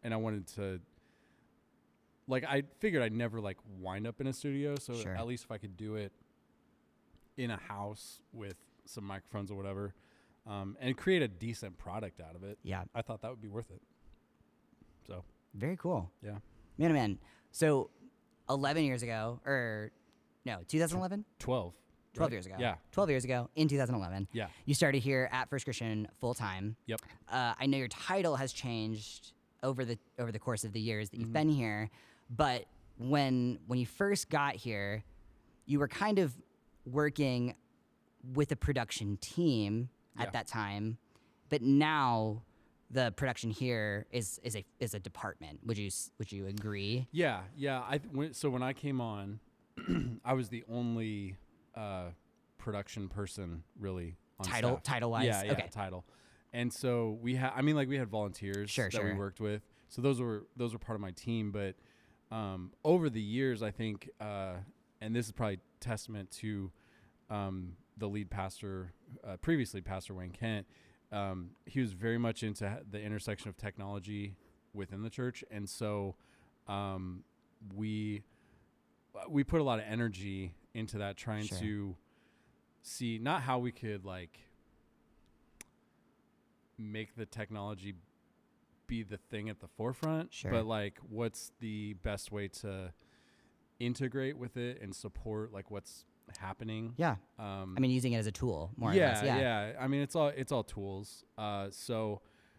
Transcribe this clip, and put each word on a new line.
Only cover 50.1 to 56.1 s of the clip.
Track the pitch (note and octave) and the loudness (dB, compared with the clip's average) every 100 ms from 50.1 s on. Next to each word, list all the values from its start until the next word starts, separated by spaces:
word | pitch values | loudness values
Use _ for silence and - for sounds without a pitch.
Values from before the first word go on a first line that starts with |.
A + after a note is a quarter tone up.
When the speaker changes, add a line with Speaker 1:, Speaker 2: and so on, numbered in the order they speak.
| A2+ A#2+ | -2 0
Speaker 1:
I | |
was | C3 A2+ | 0 0
the | A#2 A2+ | -4 -4
only, | A#2+ A#2+ A#2 A2 G#2 G2 F#2 - _ _ - | -2 0 0 0 -2 -4 -8 -14 _ _ -8
uh, | G#2 F#2+ F2 E2+ _ _ _ - | -6 -4 -6 -10 _ _ _ -10
production | - G2+ G2 - F#2+ | -4 -4 -4 -6 -6
person | - G2 - F2+ E2+ - - | -4 -4 -4 -6 -6 -10 -8
really | G2+ F#2 E2+ E2+ _ - | -4 -4 -4 -8 _ -8
on | F#2 | -2
Speaker 2:
Title, | A#2 A#2+ | 2 4
Speaker 1:
staff. | B2+ | 2
Speaker 2:
title-wise? | - B2+ A#2+ A#2 B2+ | 0 0 2 4 4
Speaker 1:
Yeah, | G#2 | 4
yeah, | G2+ | 2
Speaker 2:
Okay. | C#3 - | 0 -2
Speaker 1:
title. | - G2 F2+ - | -4 -4 -6 -10